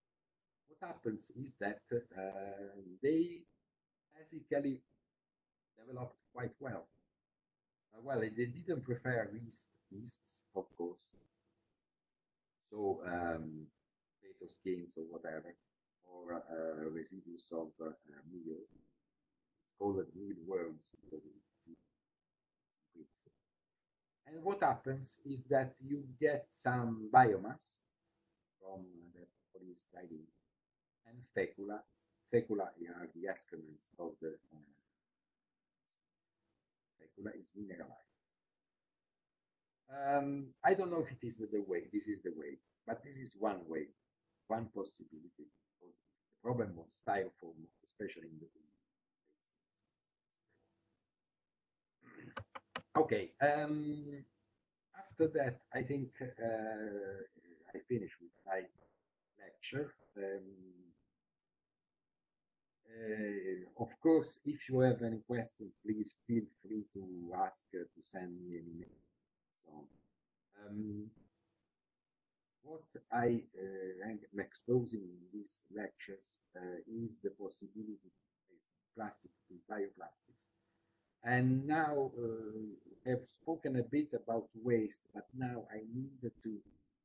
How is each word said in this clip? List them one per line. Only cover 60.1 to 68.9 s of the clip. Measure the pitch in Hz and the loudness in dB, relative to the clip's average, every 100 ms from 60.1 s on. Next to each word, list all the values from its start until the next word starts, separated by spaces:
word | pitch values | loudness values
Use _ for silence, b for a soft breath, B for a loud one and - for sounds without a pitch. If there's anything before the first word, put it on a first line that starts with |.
| 101 | -6
Um, | 98 98 95 95 92 90 87 82 _ _ _ _ _ _ _ _ _ _ _ _ _ _ _ _ _ _ 113 | -4 -4 -8 -16 -20 -20 -20 -20 _ _ _ _ _ _ _ _ _ _ _ _ _ _ _ _ _ _ -18
uh, | 113 110 110 104 101 95 92 90 - | -6 -2 2 2 0 0 -2 -4 -4
of | 113 - | -4 4
course, | 165 160 - - 147 | 8 10 8 -4 -4
if | 151 - | -4 2
you | 131 | 8
have | 127 117 | 8 8
any | 117 113 - | 2 -2 -2
question, | 120 113 - 101 - 104 | -2 -2 -6 -14 -8 -2
please | 107 104 - - | 0 -2 -4 2
feel | 117 101 _ | 2 2 _
free | 95 107 101 | -6 -6 -6
to | 98 92 90 87 92 | -8 -8 -8 -4 0
ask, | 92 - - 90 | 0 -2 -10 -8
uh, | |
to | 85 - | -8 -12
send | - 95 90 87 | -10 -8 -8 -8
me | 90 85 | -8 -10
an | 85 85 | -10 -12
email. | - | -14